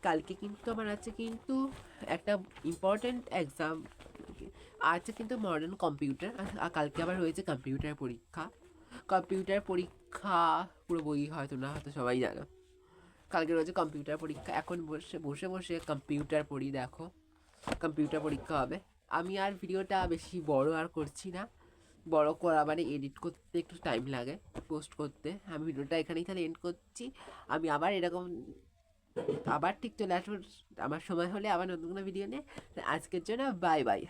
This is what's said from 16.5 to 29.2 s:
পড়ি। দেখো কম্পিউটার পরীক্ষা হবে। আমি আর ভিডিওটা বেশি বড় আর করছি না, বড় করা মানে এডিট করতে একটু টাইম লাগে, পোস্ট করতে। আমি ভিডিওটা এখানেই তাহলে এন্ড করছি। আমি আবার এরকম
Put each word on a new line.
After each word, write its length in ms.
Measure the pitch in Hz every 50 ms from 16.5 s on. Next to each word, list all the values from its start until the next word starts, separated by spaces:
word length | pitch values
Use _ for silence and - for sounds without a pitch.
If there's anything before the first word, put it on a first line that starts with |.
পড়ি। 160 | 143 135 135 139 139 135
দেখো 260 | 127 131 - - 160 175 - - _ _ _ _ _ _ - - - - - - -
কম্পিউটার 380 | 160 151 151 151 147 160 156 151 156
পরীক্ষা 280 | 143 135 - - 160 143
হবে। 160 | 135 - - 190 - _ _ _ _ _ - 160
আমি 160 | 170 185 190 196 190
আর 80 | 202 202 185
ভিডিওটা 360 | - 170 185 190 190 190 202 190 180 175 170
বেশি 220 | 165 - - - 180 156 151
বড় 180 | 147 135 135 151 165 160
আর 80 | 160 170 - 165
করছি 300 | 151 143 - - - 190 175 180
না, 60 | 202 233 - - - - - - - - - - -
বড় 240 | 160 160 156 151 151 165 - -
করা 160 | 170 160 156 147 147
মানে 120 | 156 165 170 113 143
এডিট 200 | 143 135 139 - - -
করতে 320 | 170 170 - _ - - 170 165
একটু 120 | - - 165 - 165
টাইম 160 | 127 113 127 139 139
লাগে, 200 | 127 120 131 151 208 - - - - - -
পোস্ট 220 | 160 151 147 - - -
করতে। 300 | 151 143 139 - - 151 180 202 - - 165
আমি 100 | 147 156 165
ভিডিওটা 260 | 147 135 143 139 165 165
এখানেই 240 | 156 - 170 165 170 175
তাহলে 140 | 190 185 170 160
এন্ড 100 | 165 - -
করছি। 400 | 175 175 - _ - _ - 240 262 - - - - - - - - 131
আমি 140 | 156 160 160 147
আবার 160 | 143 160 185 202 190
এরকম 240 | 170 175 175 180 180 175 175 - 131 - - - - - _ _ _ _ _ _ _ _ _ -